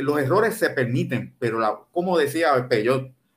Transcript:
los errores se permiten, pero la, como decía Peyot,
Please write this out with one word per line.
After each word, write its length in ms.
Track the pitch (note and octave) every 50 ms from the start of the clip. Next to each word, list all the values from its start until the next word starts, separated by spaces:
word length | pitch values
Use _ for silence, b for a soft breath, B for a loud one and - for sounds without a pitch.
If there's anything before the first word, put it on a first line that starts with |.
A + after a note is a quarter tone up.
| C#3
los 140 | C#3 D3 D3+
errores 360 | C#3 B2 E3 G3+ A3 A3 A3
se 140 | - E3+ D3
permiten, 680 | - C#3 B2+ A2+ A#2+ D3+ F3+ - - B2 B2+ - - _
pero 200 | B2+ A#2 A2 A2+
la, 200 | A2 G#2+ G#2+ - - _
como 260 | _ F3 F3 F#3+ F3+ E3
decía 500 | D3 C#3 C#3 D#3+ E3 D#3 C#3+ B2+ B2 B2
Peyot, 420 | B2+ A2 G#2+ A#2+ C3 C3+ C3 C3 - _ _ _ _